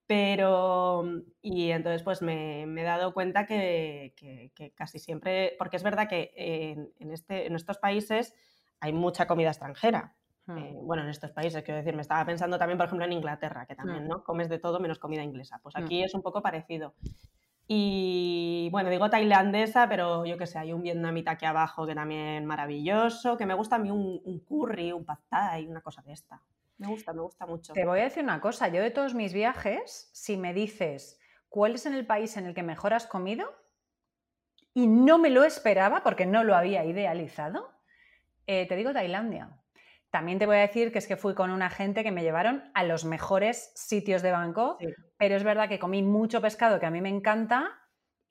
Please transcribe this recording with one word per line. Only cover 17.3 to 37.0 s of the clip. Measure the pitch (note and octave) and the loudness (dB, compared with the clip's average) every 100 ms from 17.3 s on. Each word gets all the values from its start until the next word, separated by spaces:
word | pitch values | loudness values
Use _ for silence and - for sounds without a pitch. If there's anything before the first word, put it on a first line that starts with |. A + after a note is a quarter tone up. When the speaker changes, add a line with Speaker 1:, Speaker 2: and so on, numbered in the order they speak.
| _ _ _ - | _ _ _ -2
Speaker 1:
Y, | G#3+ G3+ F#3+ F#3 F3+ F3+ E3+ E3+ E3+ E3+ | 0 2 0 0 0 0 0 -2 -2 -2
bueno, | G3 F#3 | 0 0
digo | F3+ G#3 | 2 4
tailandesa, | A3 G#3+ G3 G3+ G#3 A3 A#3+ A#3+ | 4 6 6 6 2 2 4 4
pero | F#3+ F3 E3+ E3+ | 4 0 0 -2
yo | F3 | -6
qué | E3+ | -6
sé, | D#3+ | -8
hay | D#3+ | -6
un | E3+ | -6
vietnamita | F3 E3+ E3+ E3 E3 | -4 -2 -2 -2 -2
aquí | D#3+ D#3+ | -2 0
abajo | D#3+ D#3+ - D#3 | 0 0 -2 -6
que | |
también | D3+ D3+ D#3 D3+ D3+ D3+ | -4 -4 -4 -4 -4 -4
maravilloso, | D3+ D3 D3 D#3 G#3+ A#3 A3+ B3 A#3 | -4 -4 -4 0 2 2 0 -2 -2
que | G3 | -2
me | |
gusta | F#3 - A#3 | -2 0 0
a | |
mí | G3+ | 0
un, | G#3 F#3+ F3+ | -2 -2 -6
un | - E3+ | -8 -10
curry, | - D4+ C4+ F#3+ E3+ | -6 -4 -2 -4 -4
un | F3 | -6
pad | E3 D3 - | -8 -12 -4
thai, | F3 G3+ E3 D#3+ | -2 0 -2 -8
una | E3 | -12
cosa | D#3 D#3 | -14 -18
de | C#3+ | -20
esta. | D3 - C3+ _ _ _ - | -20 -20 -20 _ _ _ -12
Me | G3 | -8
gusta, | G#3+ F#3+ | -8 -8
me | E3 | -8
gusta | E3+ - F3 | -8 -10 -10
mucho. | E3+ E3 | -10 -6
Speaker 2:
Te | F3 | -2
voy | F3 F#3 | 2 2
a | |
decir | C4 E4 | 2 0
una | C4+ - | -2 0
cosa, | G#3 A3 G#3 | -2 0 0
yo | - | 2
de | A#3 | 0
todos | C#4 C#4 | 0 -2
mis | A#3+ G3+ | -2 -2
viajes, | F#3+ A3+ C4 G3+ C4 B4 - - | 0 0 0 -2 -4 -6 -14 -20
si | - - G3 | -12 -6 -4
me | F3+ | -2
dices, | F3+ G#3+ - E3 C#3 - - _ _ _ | -2 -4 -2 -4 -4 -12 -20 _ _ _
"¿Cuál | G#3 G#3+ | 2 2
es | A#3+ | 2
en | D4+ | -4
el | C4+ A3+ | -4 0
país | G#3+ A3+ G#3 | 0 -2 -6
en | F3+ | -8
el | |
que | F3 | -6
mejor | E3+ D#3 G#3 | -6 -2 0
has | A3+ A3+ | 0 0
comido?", | F#3 F#3 A#3 B4 - _ _ _ _ _ _ _ _ _ _ _ | -6 -4 -4 -6 -10 _ _ _ _ _ _ _ _ _ _ _
y | B3+ A#3 | 2 6
no | A3+ C4 E4 | 8 10 10
me | E4 | 8
lo | B3+ | 8
esperaba | D4+ - A3 F#3+ G3 D#4+ | 6 4 2 4 4 4
porque | - - F#3 | 2 0 2
no | G#3+ | 4
lo | A3 F3+ | 6 6
había | F#3 F#3+ D#3+ | 4 0 -2
idealizado, | F#3 | -2